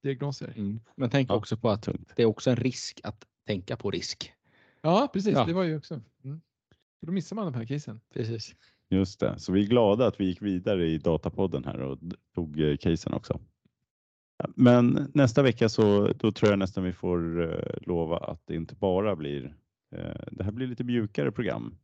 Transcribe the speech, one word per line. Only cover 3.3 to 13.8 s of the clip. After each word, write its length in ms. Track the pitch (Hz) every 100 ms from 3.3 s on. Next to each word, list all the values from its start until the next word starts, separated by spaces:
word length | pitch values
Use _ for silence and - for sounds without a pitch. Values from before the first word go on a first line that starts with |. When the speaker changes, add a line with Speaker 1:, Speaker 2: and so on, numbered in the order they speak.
| _ -
Speaker 2:
tänka 300 | 104 90 -
på 140 | 101
risk. 420 | 87 - - - _ _ _ _ _
Speaker 1:
Ja, 300 | 156 185 277
precis. 220 | - 202
Speaker 2:
Ja. 100 | 151
Speaker 1:
Det 80 | 120
var 100 | 175
ju 120 | 175 156
också. 240 | - 151 - _
Mm. 160 | 131 156 _ _ _ _ _ _
För 60 | 160
då 60 |
missar 240 | 190 - 214
man 160 | 196
de 20 | 120
här 80 | 113
casen. 340 | 143 135 110 _
Speaker 2:
Precis. 400 | - 110 113 - - _ _ _
Speaker 3:
Just 300 | - 95 -
det. 180 | - 85
Så 140 | -
vi 120 | 92
är 40 | 104
glada 380 | 123 107 107 120
att 140 | -
vi 40 |
gick 180 | 98 90
vidare 440 | 104 92 92 98 82
i 120 | 80
datapodden 680 | 87 80 85 - 95 76
här 160 | 62 -
och 180 | 67 67
d-, 160 | 85 - _
tog, 260 | - 80 76
eh, 160 | 76 73
casen 360 | 92 82 -
också. 260 | - - - - _ _ _